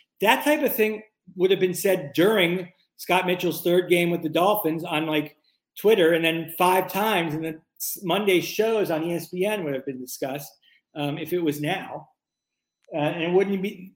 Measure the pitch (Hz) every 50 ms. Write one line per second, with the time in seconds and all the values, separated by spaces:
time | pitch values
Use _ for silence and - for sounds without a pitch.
0 | _ _ _ _ 190 208 247 262 262 294 302 302 302 233 - - 214 214 214 208
1 | - _ _ _ _ - - 180 180 190 196 - 180 185 175 - - 202 185 180
2 | 151 143 - - 170 208 226 208 175 170 175 185 180 - _ _ _ _ _ _
3 | - - 180 185 180 180 175 175 185 175 151 - - 175 175 185 180 180 175 175
4 | 175 170 175 165 170 156 156 160 175 196 214 208 - 160 156 165 160 175 - 151
5 | 160 160 156 151 147 147 - _ _ _ _ _ _ _ _ - - 202 226 208
6 | 170 160 170 165 165 165 160 165 165 151 - - 185 180 185 185 185 180 - 196
7 | 208 220 214 180 165 160 147 156 160 160 160 156 _ _ _ _ - - - -
8 | 208 175 170 202 214 196 185 175 160 - - - 214 226 226 214 190 156 170 156
9 | 160 170 170 165 147 - - 180 185 208 214 208 175 147 139 131 131 - 131 127
10 | 127 123 - - - 135 135 147 147 - - _ _ _ _ _ _ _ _ 156
11 | 147 143 143 165 165 156 170 180 170 156 143 147 147 151 185 - - - 123 -
12 | - _ _ _ _ _ _ _ _ _ _ _ _ _ _ _ _ _ 196 156
13 | 147 156 170 175 165 170 175 185 196 196 202 190 180 208 - - 185 - _